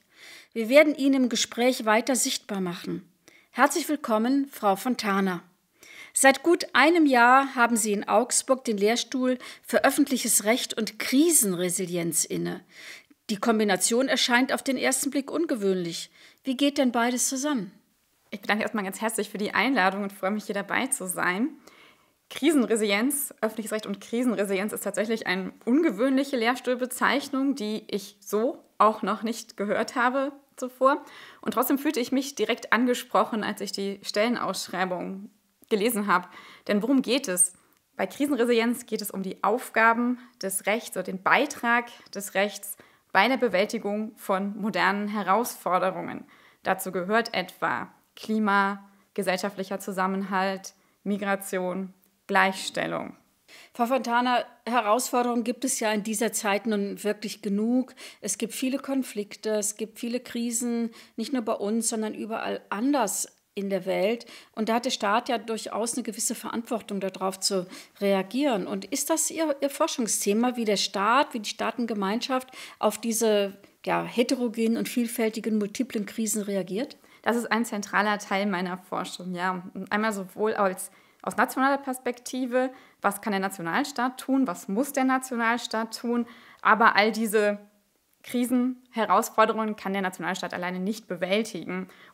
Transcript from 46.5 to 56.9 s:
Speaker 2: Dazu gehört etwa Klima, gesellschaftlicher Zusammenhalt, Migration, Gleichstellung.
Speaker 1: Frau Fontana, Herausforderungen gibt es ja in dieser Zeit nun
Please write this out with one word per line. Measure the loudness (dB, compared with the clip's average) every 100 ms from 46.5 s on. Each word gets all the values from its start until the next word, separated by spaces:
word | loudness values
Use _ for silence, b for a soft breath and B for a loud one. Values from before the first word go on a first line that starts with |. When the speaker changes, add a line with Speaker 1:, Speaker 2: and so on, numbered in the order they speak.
| b
Speaker 2:
Dazu | -2 -2 -2
gehört | -4 0 0 0
etwa | -4 -6 -4 -2 -2 -6 -14 _ -18
Klima, | -4 0 4 4 2 -2 b b b
gesellschaftlicher | -4 -2 -2 -2 -6 -8 -8
Zusammenhalt, | -6 -2 -2 -2 -2 -2 -2 -4 -10 -20 _ _
Migration, | -4 -4 -2 -4 -2 -4 -2 -4 -8 -12 _ _ 0
Gleichstellung. | 4 4 2 -6 -4 -2 -4 -6 -12 _ _ _ B B
Speaker 1:
Frau | -4 0
Fontana, | 0 2 0 2 0 -2 -8 0
Herausforderungen | 0 4 2 4 0 2 0
gibt | -2 -2 -2
es | 0
ja | 0
in | 0
dieser | -2 -2 -2
Zeit | 0 0 0 0
nun | -2 -2